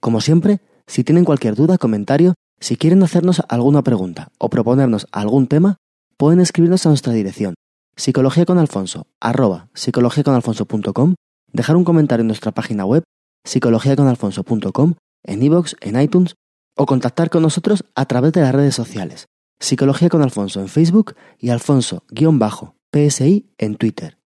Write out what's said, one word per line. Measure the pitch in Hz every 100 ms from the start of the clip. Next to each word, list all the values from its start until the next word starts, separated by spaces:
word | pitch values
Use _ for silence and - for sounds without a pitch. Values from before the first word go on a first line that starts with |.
Como | - 113
siempre, | 117 165 185 208 _ _ _
si | -
tienen | 120 160
cualquier | 175 143 117
duda, | 104 160 185
comentario, | 120 107 101 143 175 175 _ _
si | - 117
quieren | 156 185
hacernos | 180 175 175 175 -
alguna | 120 127 147
pregunta | 131 113 92 82 - _
o | 113
proponernos | - 110 127 135 107 -
algún | - 104 131 127
tema, | 147 190 196 _ _ _ _
pueden | 147 175
escribirnos | 180 - 170 185
a | 165
nuestra | 143 -
dirección, | 113 98 - 101 85 _ _ _
psicologiaconalfonso | - - 131 131 160 175 180 151 - 95 - - _
arroba | 113 117 117 87 -
psicologiaconalfonso | - - 123 120 147 147 127 117 110 104
punto | 110 101
com, | 98 143 185 _ _ _
dejar | - 117 165
un |
comentario | 175 170 147 117
en | 113
nuestra | 107 110
página | 107 - 104
web, | 95 143 - _ _ _
psicologiaconalfonso | - - 120 113 139 139 139 120 104 92
punto | 92 113 95
com, | - 156 165 _ _
en | - 101
iVoox, | 135 170 160 -
en | - 117
iTunes, | 143 180 180 - _ _ _ -
o | 139
contactar | 131 123 - 165
con | 170
nosotros | 160 151 202 202 -
a | - 135
través | 123 143
de | 175
las | 139
redes | 135 143
sociales, | 127 113 - 87 - - _ _ _
Psicología | - 139 139 135 170
con | 165
Alfonso | 139 117 98 98
en | 95
Facebook | - 165 202 214 - - _
y | 123
Alfonso | 120 - 139 120 87 _
guion | 113 160 147
bajo | 107 - - _ _
P | 147 147
S | 143 135
I | 202 - _
en | 110 104
Twitter. | 113 - 80 _